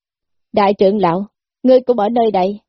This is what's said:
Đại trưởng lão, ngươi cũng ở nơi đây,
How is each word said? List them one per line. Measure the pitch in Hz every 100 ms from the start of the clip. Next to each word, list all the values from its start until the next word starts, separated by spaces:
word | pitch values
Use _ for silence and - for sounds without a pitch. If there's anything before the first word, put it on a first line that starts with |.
| _ _ _ _ _
Đại | - 196
trưởng | 202 196 214
lão, | 180 175 202 _ _ _
ngươi | 254 254
cũng | 247 240
ở | 208
nơi | 233 226
đây, | 190 185 208